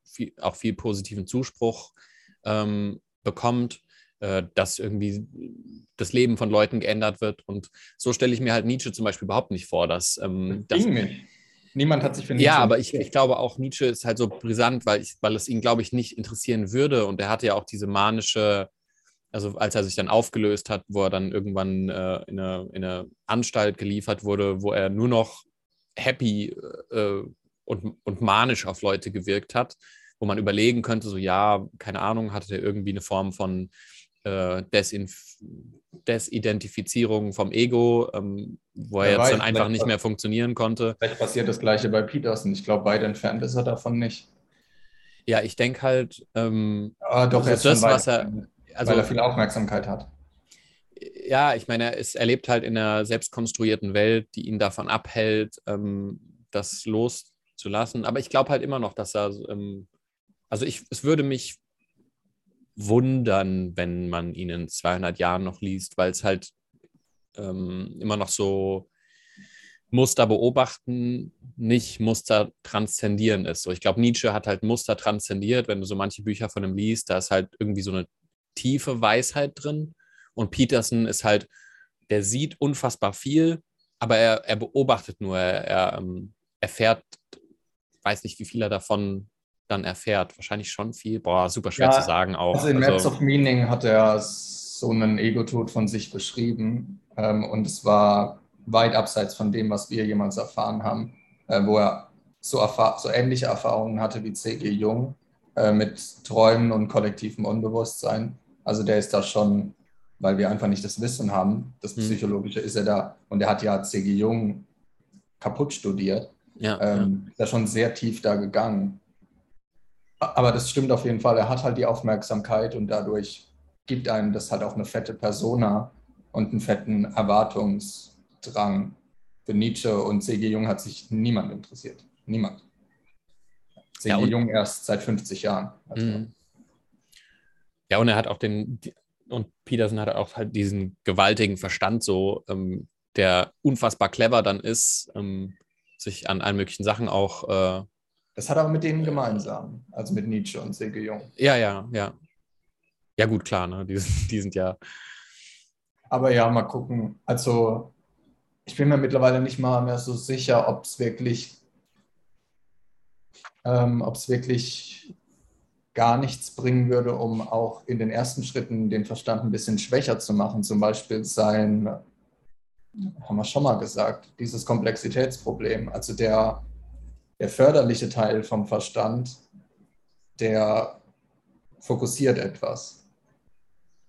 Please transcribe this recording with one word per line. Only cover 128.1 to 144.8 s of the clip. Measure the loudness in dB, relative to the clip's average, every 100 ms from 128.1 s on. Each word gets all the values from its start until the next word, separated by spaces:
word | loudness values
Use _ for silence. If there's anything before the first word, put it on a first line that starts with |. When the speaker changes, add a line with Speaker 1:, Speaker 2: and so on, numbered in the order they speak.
| _ _ _ -8 -2 0 0 -2 -8 _ _ -20 -16 -2
Speaker 2:
Für |
Nietzsche | 0 2 0 0 0
und | 2 0
C | 0 -2
G | 0
Jung | 0 0
hat | -2
sich | -6 -14 -6
niemand | -2 0 0 -2
interessiert. | -8 -16 -16 -16 -18 _ _ -6
Niemand. | -4 -4 -6 _ _ _ _ _ _ _ _ _ _ _ -20 _ -8
C | -2
G |
Speaker 1:
Ja, | 2
und | 2
Speaker 2:
Jung | 2 0
erst | 0 -2 -4 -4
seit | -4
fünfzig | -2 -4 -4 -6
Jahren. | -4 -2 -6 -12 -12
Also | -6 -4
Speaker 1:
Mhm. | -4 -8 -14 _ _ _ _ _ _ _ _ _ _ _ _ _ _ 0
Ja, | 2
und | 4
er | 4
hat | 0
auch | -2
den, | -4 -4 -6 -8
die, | -14 -20 _ _ -10
und | -8 -8 _
Peterson | -4 0 0 0
hat | -2
auch | -2 -4 -6
halt | -6 -2
diesen | 0 -2 -4 -6 -2
gewaltigen | 4 6 6 2 0
Verstand | -4 -2 0 0
so, | 0 2 2 -2 -6
ähm, | -6 -4 -6 -10 _ _ 2
der | 4 4 2 _
unfassbar | 0 2 0 2 0
clever | 4 4 4
dann | 2 0
ist, | -2 0